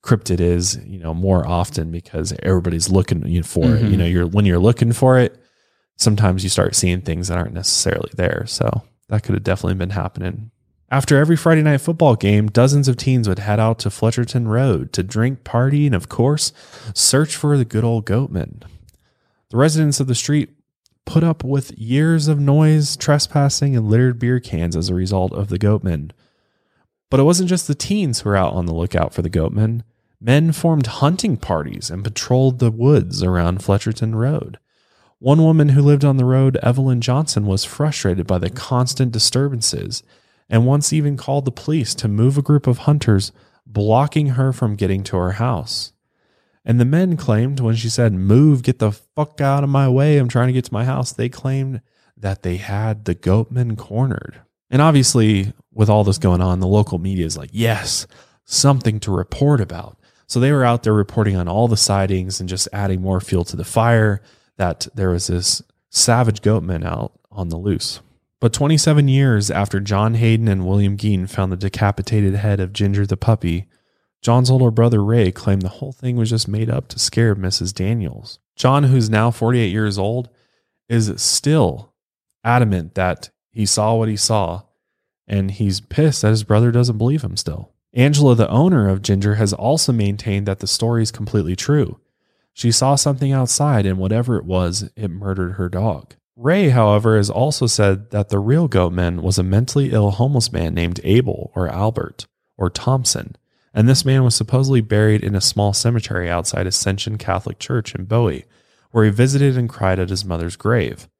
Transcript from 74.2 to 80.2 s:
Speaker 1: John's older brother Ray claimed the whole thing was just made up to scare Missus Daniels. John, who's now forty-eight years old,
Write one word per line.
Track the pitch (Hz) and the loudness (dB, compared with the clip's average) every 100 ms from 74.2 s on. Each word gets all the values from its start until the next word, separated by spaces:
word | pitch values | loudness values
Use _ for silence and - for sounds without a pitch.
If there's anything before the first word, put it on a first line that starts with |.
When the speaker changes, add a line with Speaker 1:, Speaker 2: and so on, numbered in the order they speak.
Speaker 1:
John's | - 120 127 | 0 2 4
older | 131 127 | 4 2
brother | 113 117 110 | 4 2 2
Ray | 101 117 95 | 2 2 2
claimed | - - 98 | 0 -2 0
the | 92 | -2
whole | - - | -8 -14
thing | 127 127 120 | -8 -6 -2
was | 113 | 0
just | 113 - | -2 -2
made | 107 113 | -4 -2
up | 127 - | -4 -6
to | - | -8
scare | - - 117 | -4 0 2
Missus | 101 92 - 90 | 2 -2 -4 -6
Daniels. | 101 92 117 87 53 - - _ | -4 -4 -2 -4 -10 -20 -20 _
John, | - 127 139 | -2 0 2
who's | 139 131 110 | 4 4 2
now | 110 117 | 2 2
forty-eight | 117 117 123 107 | 0 0 2 0
years | 101 107 98 | 0 -2 -2
old, | 98 120 | -2 -4